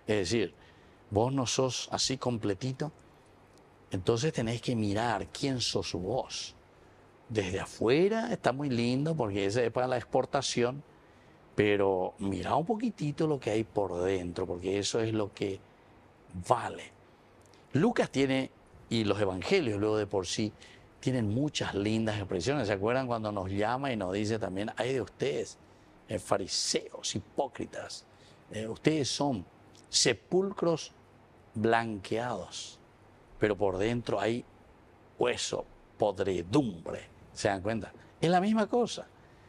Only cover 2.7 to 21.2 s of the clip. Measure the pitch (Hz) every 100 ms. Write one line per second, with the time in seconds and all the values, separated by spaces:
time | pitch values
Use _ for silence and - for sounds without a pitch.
2.7 | 131 147 - - - - - - - -
3.7 | - - 98 90 117 156 - 113 117 -
4.7 | 117 104 101 120 101 90 - 139 127 -
5.7 | 104 92 - 92 123 - - - - -
6.7 | - - - - - - 107 92 95 85
7.7 | - 107 147 196 226 233 202 127 131 143
8.7 | 117 120 131 156 160 110 101 98 120 117
9.7 | 127 127 123 - 135 127 143 - - 120
10.7 | 143 - - - - - - - - 104
11.7 | 101 98 92 92 - 98 92 90 123 165
12.7 | 220 240 - 151 147 160 139 117 110 110
13.7 | 107 95 87 92 95 87 87 90 87 92
14.7 | 101 98 117 113 110 101 - 101 95 -
15.7 | - - - - - - 92 - 120 104
16.7 | 82 - - - - - - - - -
17.7 | 131 220 233 185 135 135 131 - - -
18.7 | - - 113 104 101 98 92 87 196 127
19.7 | 101 107 107 101 101 90 - 107 - -
20.7 | - - - 131 127